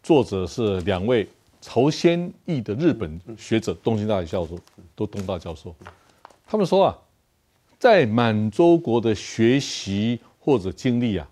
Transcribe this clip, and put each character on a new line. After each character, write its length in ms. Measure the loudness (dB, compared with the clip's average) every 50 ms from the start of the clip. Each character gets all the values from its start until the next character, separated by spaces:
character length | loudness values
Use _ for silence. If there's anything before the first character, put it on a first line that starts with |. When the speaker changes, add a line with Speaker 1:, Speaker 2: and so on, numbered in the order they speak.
Speaker 1:
作 220 | _ 4 4 4 4
者 240 | 2 -4 -6 -6
是 320 | -6 -6 -4 -2 -2 -2 -2
两 240 | -2 -2 -2 -2 0
位 220 | 0 0 0 0 -2 _ _ _ _ _ _
朝 300 | -20 -4 0 2 2 2
鲜 400 | 0 2 2 2 2 2 -4 -8 -12 _ _
裔 160 | -4 -4 -4
的 120 | -4 -4 -4
日 180 | 0 0 0
本 280 | 0 0 -6 -10 -10 -12 -14 -16 -18
学 220 | -18 -6 -2 -2 -2
者， 140 | -2 -4 -8
Speaker 2:
嗯。 40 | -4 _
Speaker 1:
东 140 | -2 -2
京 100 | 0 0
大 120 | -2 -2 -2
学 60 | -2
教 200 | -4 -6 -6 -6
授， 140 | -6 -10 -14 _ _ _ -20 -20 -20 _
都 100 | -8 -8
东 200 | -8 -6 -8 -6
大 120 | -6 -6
教 160 | -8 -8 -12 -14
授。 200 | -12 -14 -18 -18 _ -20 -20 -20 _ _ _ _ _ _ -20 _ _ _
他 120 | _ -2
们 80 | -2 0
说 220 | 2 2 2 2
啊， 100 | 2 0 -4 _ _ _ _ _ _ _ _ _ _ _ _ _ _ _
在 280 | _ 4 6 6 6 4
满 440 | 4 2 2 2 2 2 0 -2 -2
洲 260 | 2 4 6 6 6
国 220 | 4 2 0 0 0
的 140 | 2 0 -2
学 460 | -2 -6 -10 -2 2 2 4 4 2
习 600 | -2 -4 -10 -10 -6 -4 -2 -2 -2 -2 -2 -6 _ _ _ _
或 180 | _ 0 0
者 140 | 0 0 -6
经 280 | -10 -4 -2 -2 0 0
历 180 | 0 -2 -2
啊 120 | -4 -6 -10